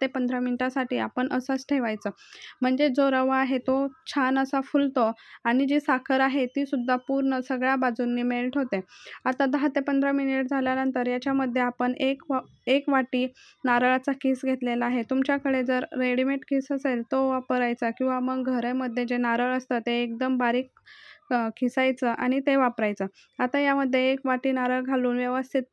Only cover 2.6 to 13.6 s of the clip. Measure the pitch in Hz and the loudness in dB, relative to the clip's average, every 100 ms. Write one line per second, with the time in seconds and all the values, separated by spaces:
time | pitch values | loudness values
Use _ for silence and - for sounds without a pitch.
2.6 | 254 254 294 254 277 262 262 262 262 262 | 0 2 2 4 2 4 2 2 2 0
3.6 | 262 269 277 - - 294 262 269 269 269 | 0 0 0 -6 -6 0 2 2 0 -2
4.6 | 269 285 277 269 226 226 - - 233 247 | 0 0 2 2 0 0 -12 -6 0 2
5.6 | 277 294 294 262 262 262 269 277 247 277 | 2 2 2 0 2 2 2 2 -2 -2
6.6 | 277 262 240 254 254 269 269 262 254 254 | -2 -2 0 -2 0 0 0 -2 -2 -2
7.6 | 254 269 254 233 240 240 247 240 247 277 | 0 2 0 0 -2 0 0 -2 -2 -2
8.6 | 262 190 - - - - 247 254 269 277 | -2 -2 -6 -16 -20 -6 -4 0 0 2
9.6 | 294 285 277 277 277 277 269 269 254 277 | 0 0 0 0 2 0 0 0 0 0
10.6 | 262 262 262 254 247 247 277 269 262 247 | 0 0 0 -2 -2 -2 0 0 0 0
11.6 | 247 240 247 247 262 269 - 262 - _ | -2 0 -4 0 -2 -2 -4 -4 -6 _
12.6 | - 277 277 269 247 247 254 - - _ | 0 0 2 0 0 -2 -4 -6 -20 _